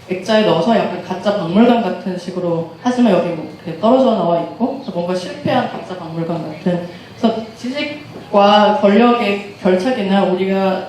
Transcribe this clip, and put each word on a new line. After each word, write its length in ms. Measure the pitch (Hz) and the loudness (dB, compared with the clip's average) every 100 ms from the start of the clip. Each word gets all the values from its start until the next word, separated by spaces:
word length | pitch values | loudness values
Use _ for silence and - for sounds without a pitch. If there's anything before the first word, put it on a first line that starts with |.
| - | -8
액자에 380 | 180 - 214 170 | -6 2 2 4
넣어서 300 | - 233 208 | 2 2 2
약간 260 | 170 180 | 0 -4
가짜 340 | - 185 202 196 | -8 -4 -2 -2
박물관 460 | 165 190 247 233 | 0 4 4 4
같은 340 | 196 - 196 175 | 0 -4 -6 -8
식으로, 540 | 185 180 170 165 - - | -8 -6 -4 -4 -6 -6
하지만 300 | 247 247 240 | -4 2 4
여기 140 | 180 170 | 4 0
뭐 200 | 160 - - | -6 -10 -12
이렇게 160 | - 160 | -12 -2
떨어져 320 | 220 262 226 | 2 4 4
나와 280 | 202 170 170 | 2 0 0
있고, 360 | 165 - 208 - | -2 -4 -4 -4
그래서 140 | - | -8
뭔가 220 | 175 175 | -6 -4
실패한 560 | 185 - - 302 254 220 | -4 -6 -6 -2 0 -2
가짜 260 | - - 175 | -8 -12 -12
박물관 560 | 165 165 165 170 - | -8 -6 -4 -6 -6
같은, 340 | 156 185 170 170 - - - | -4 -2 -2 -6 -14 -18 -4
그래서 180 | 226 226 226 - | -2 -2 -8 -10
지식과 1200 | 240 294 302 - - - - 202 202 208 208 - | -8 -6 -6 -10 -14 -18 0 4 6 6 4 4
권력의 760 | 202 214 240 233 202 202 - - | 4 6 4 4 0 -4 -6 -4
결착이나 640 | 185 185 254 220 190 196 | 0 0 0 -2 0 2
우리가 640 | 185 185 190 190 190 190 | 2 0 0 0 0 -2